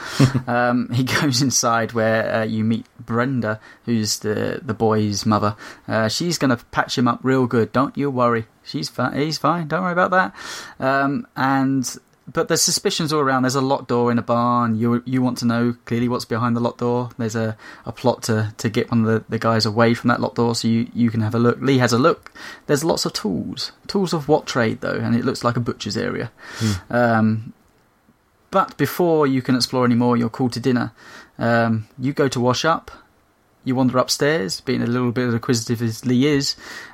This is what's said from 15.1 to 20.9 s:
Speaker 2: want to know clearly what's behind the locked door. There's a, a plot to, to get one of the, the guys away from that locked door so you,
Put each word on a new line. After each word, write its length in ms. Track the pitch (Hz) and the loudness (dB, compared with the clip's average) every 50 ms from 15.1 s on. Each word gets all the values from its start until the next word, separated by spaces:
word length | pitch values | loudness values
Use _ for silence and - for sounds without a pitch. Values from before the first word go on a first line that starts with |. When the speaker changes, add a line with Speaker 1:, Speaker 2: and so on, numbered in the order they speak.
| 131 131 | 0 2
Speaker 2:
want 180 | 127 127 117 - | 2 0 0 0
to 60 | 123 | 0
know 300 | 117 117 117 120 120 117 - - | 0 2 2 2 0 -2 -4 -6
clearly 220 | - 120 117 123 120 | -4 -2 0 0 0
what's 180 | 127 117 - | -2 -2 -4
behind 300 | - 120 113 123 120 117 | -4 -2 0 0 0 0
the 40 | 117 | 0
locked 160 | 120 120 - - | 0 -2 -2 -2
door. 300 | 123 120 120 123 123 120 - - | -2 0 0 -2 -2 -6 -6 -6
There's 180 | 117 110 107 | -6 -4 -2
a, 220 | 113 113 110 110 - - - - - - | -2 -4 -4 -4 -8 -14 -20 -20 -16 -14
a 60 | 120 | -14
plot 300 | - - - 127 113 - - | -10 -2 0 0 0 0 0
to, 300 | - 110 110 110 107 - - | 0 0 0 0 -2 -4 -4
to 120 | - 117 | -4 -2
get 220 | 107 120 - - | -2 -2 -2 0
one 100 | 123 117 110 | 2 2 2
of 40 | 110 | 2
the, 180 | 113 110 - - | 2 0 -2 -4
the 100 | 117 110 | -6 -2
guys 260 | - 113 113 110 110 | 0 2 2 2 2
away 300 | 110 104 117 117 117 120 | 2 2 4 4 4 2
from 140 | - - 120 | 2 2 0
that 120 | 120 - | 2 2
locked 140 | 113 107 - | 0 -4 0
door 180 | - 117 117 117 | 0 0 0 0
so 120 | - - 113 | 0 0 0
you, 200 | 113 113 117 - | 2 2 0 -2